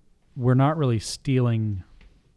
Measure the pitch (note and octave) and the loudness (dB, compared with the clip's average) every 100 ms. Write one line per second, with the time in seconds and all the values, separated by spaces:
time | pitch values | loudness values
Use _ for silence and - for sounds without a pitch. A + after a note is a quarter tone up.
0 | _ _ _ C3+ B2 B2+ C#3+ D#3+ C3 A2+ | _ _ _ -4 2 4 2 2 0 -2
1 | - - C#3+ B2+ A#2+ A2+ A2 F#2+ - - | -4 -8 -2 0 0 0 -2 -6 -10 -20
2 | - _ _ | -20 _ _